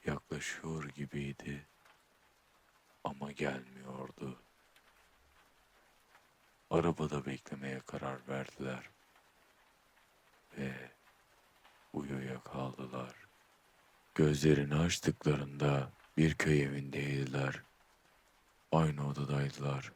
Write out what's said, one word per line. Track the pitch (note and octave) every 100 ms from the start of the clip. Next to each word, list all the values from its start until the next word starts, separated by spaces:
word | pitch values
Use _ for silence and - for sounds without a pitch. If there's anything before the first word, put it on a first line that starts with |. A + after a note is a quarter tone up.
| -
Yaklaşıyor | D2 - D2+ - - D#2+ D#2+ D2
gibiydi | C#2 C#2 D2 C#2 C#2 - C#2+ D2 _ - - _ _ _ _ _ _ _ _ _ _
ama | - C#2 C#2+
gelmiyordu. | C#2+ D2 C2+ B1+ C2 C2 C2 C2 - C#2 B1+ - _ _ - _ _ _ _ _ _ _ _ _ _ _ _ _ - _ _ _ _ _
Arabada | E2+ E2 D#2+ D#2 D2 C2+
beklemeye | C2+ - C#2 C2+ C2
karar | - C#3 C3+ C2 C2
verdiler | C2+ - - C2 B1+ - _ _ - _ _ _ _ _ _ _ _ _ _ _ _ _ -
ve | C2+ B1+ B1+ - _ _ _ _ _ _ - _ _
uyuyakaldılar. | D2 C#2+ C2+ C2 B1+ - C2+ C2 B1+ C2 B1+ B1 - - _ _ _ _ _ _ _ _ -
Gözlerini | D2+ D2 D2+ C#2+ C#2+ D2+
açtıklarında | E2+ - - - - C#2+ C#2 C#2 C#2+ C#2+ C2 - - -
bir | D#2+ D2+
köy | - D2+
evindeydiler. | C#2 C#2 C#2 C#2+ C#2+ C#2 C2+ C2+ C2+ - - _ _ _ _ _ _ _ _ _ _
Aynı | D#2+ D#2+ C#2+ C#2+
odadaydılar. | C#2 C#2 C#2+ C#2 C2+ C#2 C#2 -